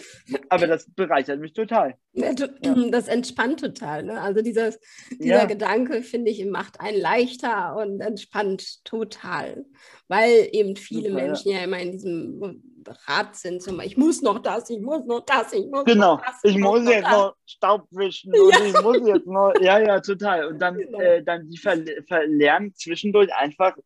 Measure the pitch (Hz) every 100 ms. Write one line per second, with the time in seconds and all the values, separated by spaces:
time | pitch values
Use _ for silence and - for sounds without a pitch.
0 | - - - 262 - 180 170 160 - -
1 | 175 147 135 143 156 - 214 226 147 -
2 | _ 247 240 262 277 - 277 247 240 240
3 | - 240 247 - 233 311 285 - 180 151
4 | 190 220 190 202 226 220 226 226 _ -
5 | - 254 247 - - 208 196 220 254 240
6 | 247 240 226 208 196 180 202 - 196 208
7 | 165 226 247 - 269 208 180 175 208 196
8 | 214 202 - 208 202 190 - - - 226
9 | 214 - 185 147 143 - 277 _ - -
10 | _ 190 226 233 - 214 202 196 - 220
11 | 214 190 - - 202 190 180 185 180 185
12 | 196 165 143 139 196 - _ _ - 117
13 | - 151 208 - 180 180 180 180 - 254
14 | 311 302 226 202 214 208 233 226 226 311
15 | 240 240 - 262 214 185 254 277 277 214
16 | 190 151 254 - 208 196 196 226 240 220
17 | 185 208 196 - _ - 196 208 - 180
18 | 196 - 190 208 190 208 208 202 208 247
19 | 233 190 175 190 196 185 185 208 214 190
20 | 196 196 208 175 151 160 180 180 185 214
21 | 185 170 160 170 156 165 208 170 160 147
22 | - 170 151 147 143 165 208 - 165 165
23 | 208 202 196 - 143 147 185 160